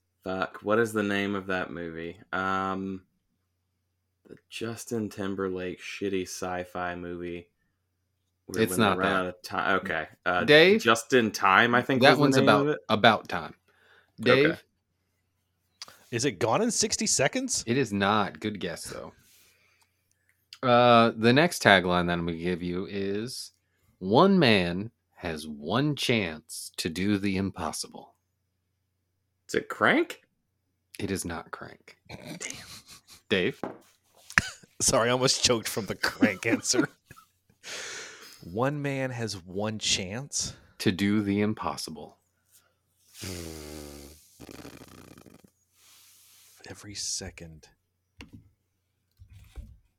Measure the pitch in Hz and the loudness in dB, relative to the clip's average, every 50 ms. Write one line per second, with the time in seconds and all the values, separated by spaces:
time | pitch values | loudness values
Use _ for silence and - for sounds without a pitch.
0 | _ _ _ _ - 92 92 95 87 - - - - 101 104 113 117 107 107 107 | _ _ _ _ -10 -8 -6 -6 -6 -6 -8 -6 -2 2 2 2 2 2 0 -2
1 | 104 101 101 101 101 98 101 98 92 95 92 92 90 - - 85 85 82 80 82 | 0 0 0 0 -2 -2 -4 -4 -4 -4 -4 -4 -4 -6 -8 -10 -10 -10 -10 -10
2 | 82 85 87 - - - - 92 95 95 95 95 95 95 95 95 95 95 95 92 | -10 -12 -12 -16 -12 -8 -6 -4 -2 -2 -2 -2 -2 -4 -4 -6 -6 -8 -10 -10
3 | - _ _ _ _ _ _ _ _ _ _ _ _ _ _ _ _ _ _ _ | -14 _ _ _ _ _ _ _ _ _ _ _ _ _ _ _ _ _ _ _
4 | _ _ _ _ _ - - - _ _ - - 110 113 117 107 - - 120 113 | _ _ _ _ _ -20 -20 -20 _ _ -12 -10 -8 -8 -10 -10 -10 -6 -6 -4
5 | 107 98 - - 98 98 98 95 95 95 92 92 90 90 87 - - - - - | -4 -6 -6 -8 -6 -6 -4 -4 -4 -4 -4 -6 -6 -8 -10 -10 -12 -14 -10 -6
6 | 101 98 98 95 90 - - - 95 90 90 90 90 - - 90 90 87 87 87 | -6 -4 -4 -4 -4 -6 -8 -8 -8 -6 -6 -6 -8 -8 -8 -8 -6 -6 -6 -8
7 | 87 87 87 87 87 87 87 87 87 _ _ _ _ _ _ _ _ _ _ _ | -10 -10 -10 -10 -10 -10 -10 -12 -14 _ _ _ _ _ _ _ _ _ _ _
8 | _ _ _ _ _ _ _ _ _ - 92 90 113 95 92 120 110 101 95 92 | _ _ _ _ _ _ _ _ _ -6 -2 0 0 0 2 2 2 2 2 2
9 | 95 95 98 95 90 90 90 - - - 98 92 - - 98 92 - 95 82 80 | 0 0 0 0 -2 -4 -6 -10 -12 -8 -4 -2 0 0 0 0 0 -2 -4 -4
10 | 78 - - _ - 90 90 90 87 127 147 151 170 185 208 220 - 117 113 - | -6 -8 -12 _ -4 -2 0 2 4 6 8 8 8 8 6 4 4 2 2 2
11 | - - 135 123 113 104 - - 101 98 95 101 117 117 120 123 123 - 135 123 | 2 2 4 4 4 2 0 2 4 6 6 6 6 6 4 2 2 2 2 6
12 | 123 143 151 127 143 139 135 - 135 127 107 104 139 151 147 - - - 110 104 | 6 6 6 6 4 4 4 4 4 4 4 4 2 0 -2 -4 -2 -2 2 4
13 | 104 117 107 - - - 101 87 78 76 - _ _ _ _ _ _ _ _ _ | 6 4 4 4 0 -6 -8 -8 -8 -10 -14 _ _ _ _ _ _ _ _ _
14 | _ _ _ - 113 123 123 135 147 160 170 - - _ _ _ _ _ _ _ | _ _ _ -2 2 4 4 6 4 2 0 -4 -10 _ _ _ _ _ _ _
15 | _ _ _ _ _ _ _ _ _ _ _ _ _ _ _ - - - - _ | _ _ _ _ _ _ _ _ _ _ _ _ _ _ _ -20 -20 -20 -20 _
16 | _ - 120 117 120 143 104 - 120 110 120 160 220 247 - - - 233 - - | _ -6 -4 -2 -2 -2 -2 0 0 2 2 2 0 0 0 0 -2 -2 -2 -2
17 | 226 - - - 131 151 - 262 269 254 - - - - 120 143 131 104 101 101 | -2 0 2 2 2 2 0 -2 -4 -4 -4 -4 -2 0 0 0 0 0 0 0
18 | 98 98 107 107 98 82 - - - 107 104 92 85 85 80 - - - - - | 2 2 4 2 0 -2 -4 -6 -6 -6 -6 -6 -8 -8 -8 -8 -12 -12 -12 -12
19 | 67 82 - _ _ _ _ _ _ _ _ _ _ _ _ _ _ _ _ _ | -14 -16 -18 _ _ _ _ _ _ _ _ _ _ _ _ _ _ _ _ _
20 | _ _ _ _ _ _ _ _ _ - - - - 127 120 120 123 120 117 117 | _ _ _ _ _ _ _ _ _ -20 -10 -2 2 4 6 6 8 8 8 8
21 | 113 117 113 113 107 117 123 143 165 175 - - - 113 101 92 87 90 87 87 | 8 6 4 4 4 6 6 6 4 2 2 4 6 8 8 8 6 4 2 2
22 | 87 87 85 87 85 85 85 82 85 90 90 82 90 87 87 90 98 - 98 101 | 2 2 0 0 -2 -4 -4 -4 -2 -4 -4 -2 -4 -4 -4 -6 -6 -6 -6 -6
23 | 98 98 98 104 113 127 127 - - - _ _ _ _ _ _ _ _ _ - | -4 -4 -4 -6 -6 -8 -10 -12 -14 -16 _ _ _ _ _ _ _ _ _ -8
24 | 92 92 107 139 180 196 196 185 156 117 107 98 87 87 87 92 104 117 - _ | 0 4 6 6 8 8 6 6 6 6 6 6 4 0 -2 -6 -8 -10 -12 _
25 | _ _ _ - - 87 80 78 78 78 73 71 71 80 101 123 143 151 143 127 | _ _ _ -10 -8 -8 -8 -8 -10 -12 -12 -10 -6 -2 -2 0 0 -2 -2 -2
26 | - - 123 110 98 82 78 78 - - - - - - _ - - 92 80 87 | 0 0 0 0 0 -4 -6 -10 -14 -16 -16 -14 -14 -14 _ -8 -8 -6 -4 -2
27 | 95 104 104 95 98 101 95 92 98 95 - - 82 76 73 - - - - - | -2 0 0 0 0 -2 -2 -2 -2 -4 -6 -6 -8 -8 -8 -8 -10 -12 -14 -20
28 | - - _ _ _ _ _ _ _ _ _ _ _ _ _ _ _ _ _ _ | -20 -20 _ _ _ _ _ _ _ _ _ _ _ _ _ _ _ _ _ _
29 | _ _ _ _ _ _ _ _ _ - - - - - - - 104 117 196 302 | _ _ _ _ _ _ _ _ _ -4 -4 -4 -4 -4 -2 0 2 4 4 2
30 | 339 - - - _ _ _ _ _ _ _ _ _ _ _ _ _ _ - - | 2 -2 -6 -16 _ _ _ _ _ _ _ _ _ _ _ _ _ _ -12 -8
31 | 104 95 98 85 - 90 85 82 - - - - - - - - _ - - _ | -6 -6 -6 -6 -6 -8 -10 -10 -12 -14 -16 -16 -16 -16 -18 -20 _ -20 -20 _
32 | _ - - - - - - - - - - - - - - - - - - - | _ -20 -18 -16 -16 -16 -14 -12 -12 -12 -14 -14 -18 -18 -20 -20 -20 -20 -20 -20
33 | _ - - - _ - 107 95 90 117 - - - - - - _ _ _ _ | _ -20 -20 -12 _ -2 0 0 0 0 -4 -6 -10 -12 -12 -14 _ _ _ _
34 | _ _ _ _ _ - - - - - - - - - _ - - - - 131 | _ _ _ _ _ -4 -2 -2 -2 -4 -8 -16 -20 -16 _ -2 0 2 4 4
35 | 113 120 123 127 127 135 - - - - 123 113 110 - - 120 101 92 104 - | 4 4 2 2 2 2 2 2 2 2 2 0 -2 -4 -6 -6 -6 -6 -6 -4
36 | - - - - 262 107 95 92 - 113 110 - - - - 127 139 - - _ | -4 -4 0 0 0 0 0 0 -2 -2 -2 -2 -2 -2 0 0 -2 -2 -4 _
37 | _ - - - - _ _ _ _ _ _ _ - - - - - - - - | _ -20 -20 -20 -20 _ _ _ _ _ _ _ -16 -14 -14 -12 -12 -12 -14 -14
38 | - - - - - - - - - 85 85 107 127 139 151 147 143 143 135 135 | -14 -16 -18 -20 -20 -20 -20 -20 -14 -8 -4 -2 -2 -2 -2 -4 -4 -4 -4 -4
39 | 135 127 123 120 117 107 104 98 82 92 90 98 104 110 110 104 - - - - | -6 -6 -6 -6 -8 -8 -8 -10 -12 -10 -8 -6 -4 -4 -6 -4 -2 -2 -2 -2
40 | 98 90 101 120 143 139 - - - - - - - _ _ - - 110 92 87 | -4 -6 -10 -10 -10 -8 -8 -6 -6 -8 -10 -16 -20 _ _ -2 0 0 0 2
41 | 101 101 104 107 104 101 101 104 104 107 107 - - 82 71 - - - 78 73 | 2 2 2 2 0 0 0 0 0 0 -2 -4 -6 -6 -6 -8 -10 -12 -12 -14
42 | 78 82 - _ _ _ _ _ _ _ _ _ _ _ _ _ _ _ _ _ | -16 -18 -20 _ _ _ _ _ _ _ _ _ _ _ _ _ _ _ _ _
43 | _ _ - - 95 92 90 87 85 80 80 78 76 73 76 78 73 73 73 73 | _ _ -18 -14 -12 -12 -10 -10 -12 -12 -14 -14 -14 -14 -14 -14 -14 -16 -16 -18
44 | 71 71 76 78 _ _ _ - - - - - - - - - - - - - | -18 -20 -20 -20 _ _ _ -20 -20 -20 -18 -18 -18 -18 -20 -20 -20 -20 -20 -20
45 | - - - - - - - - _ _ _ _ _ _ _ _ _ - - - | -20 -20 -20 -20 -20 -20 -20 -20 _ _ _ _ _ _ _ _ _ -20 -20 -20
46 | - - _ _ _ _ - - - - - - - - 95 - - 104 101 - | -20 -20 _ _ _ _ -20 -20 -20 -20 -20 -20 -20 -20 -20 -18 -16 -14 -12 -10
47 | - - - - 98 90 - - 87 82 80 78 - - _ _ _ _ _ _ | -8 -8 -8 -8 -8 -10 -14 -16 -18 -18 -20 -20 -20 -20 _ _ _ _ _ _
48 | _ _ _ - - - - - - _ _ _ _ _ _ _ _ _ _ _ | _ _ _ -20 -20 -20 -20 -20 -20 _ _ _ _ _ _ _ _ _ _ _
49 | _ _ _ - - - - - - - - - - - - _ _ _ _ | _ _ _ -20 -20 -20 -20 -20 -20 -20 -20 -20 -20 -20 -20 _ _ _ _